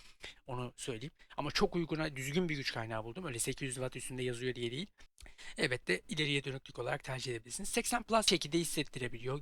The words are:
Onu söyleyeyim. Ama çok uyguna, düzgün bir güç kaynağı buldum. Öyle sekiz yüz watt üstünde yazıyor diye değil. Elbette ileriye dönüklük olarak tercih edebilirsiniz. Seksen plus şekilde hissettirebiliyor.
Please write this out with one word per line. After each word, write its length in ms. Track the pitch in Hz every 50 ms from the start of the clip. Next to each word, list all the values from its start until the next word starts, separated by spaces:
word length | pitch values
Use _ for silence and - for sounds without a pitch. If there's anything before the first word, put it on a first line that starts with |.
| - - - - - - - - - -
Onu 260 | 127 123 123 120 - -
söyleyeyim. 360 | - 139 123 107 120 165 - - - - - -
Ama 140 | 143 147
çok 240 | - - 208 - -
uyguna, 400 | 175 165 - 160 156 160 151 139
düzgün 340 | 135 131 139 143 185 185 165
bir 60 | 151
güç 180 | 139 131 - -
kaynağı 300 | 127 113 110 113 110 110
buldum. 220 | 117 113 180 185
Öyle 140 | 156 123 113
sekiz 280 | - 139 127 - 143 131
yüz 80 | 123
watt 200 | 131 131 127 -
üstünde 280 | 135 110 - 131 127 127
yazıyor 320 | 127 120 117 123 127 120
diye 160 | 123 120 117
değil. 160 | 120 143 202 - - - - - _ - - - - - - - - -
Elbette 440 | - 131 127 - - - 180 - - -
ileriye 360 | 170 151 151 143 143 139 135
dönüklük 360 | 139 131 135 - - - -
olarak 240 | 120 127 143 147 -
tercih 280 | - 131 127 120 127
edebilirsiniz. 380 | 120 113 113 123 - - 196 -
Seksen 340 | - 240 226 - 247 240 220
plus 240 | - 220 220 208 -
şekilde 320 | 190 156 - 143 156 170
hissettirebiliyor. 800 | 170 - - 165 143 - - 123 127 120 - 113 117 131 135 147